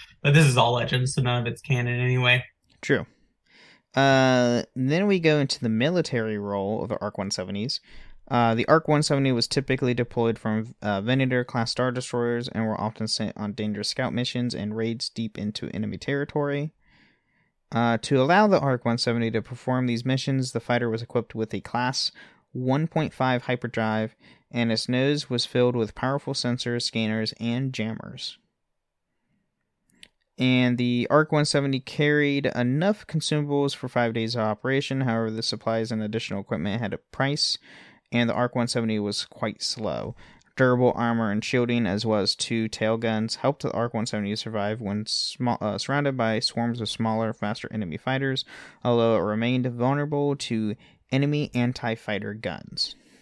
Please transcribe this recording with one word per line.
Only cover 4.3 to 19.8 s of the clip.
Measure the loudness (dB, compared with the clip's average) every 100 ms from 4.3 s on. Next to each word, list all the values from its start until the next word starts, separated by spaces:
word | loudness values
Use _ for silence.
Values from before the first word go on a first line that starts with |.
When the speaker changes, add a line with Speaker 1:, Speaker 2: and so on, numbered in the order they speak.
| 6 4 2 -2 -2
Speaker 2:
then | 0 2 2
we | 4
go | 4 4
into | 2 0
the | 0
military | 2 2 2 0 0 -2 -2
role | -2 -2 -2 -2
of | -4
the | -4
Arc | -4 -4
one | -4
seventies. | -4 -4 -4 -4 -6 -10 -20 -18 -18 -2
Uh, | 2 4 2
the | 4
Arc | 4 4
one | 2
seventy | 2 2 2
was | 2 0
typically | -2 0 0 0
deployed | 0 -2 0 0 0
from, | -2 -2 -4 -6
uh, | -2 0
Venator-class | 2 2 2 0 0 -2 -2
Star | 0 -2
Destroyers | -2 -4 -2 0 0 -2
and | -4 -2
were | -2
often | -4 -4 -4
sent | -4 -4 -6
on | -8
dangerous | -4 -4 -4 -4
scout | -2 -2
missions | -2 -4 -2 -4 -4
and | -6 -4
raids | -4 -4 -8
deep | -6 -8 -6
into | -6 -6 -8
enemy | -6 -6 -6
territory. | -4 -4 -2 -2 -2 -2 -4 _ _ _ _ _ _ _ _ _ -6 0
Uh, | 2 2
to | 2 2
allow | 6 6 6
the | 6
arc | 4 0 0
one | 0
seventy | 0 0 0
to | -2
perform | -4 -8 -2 0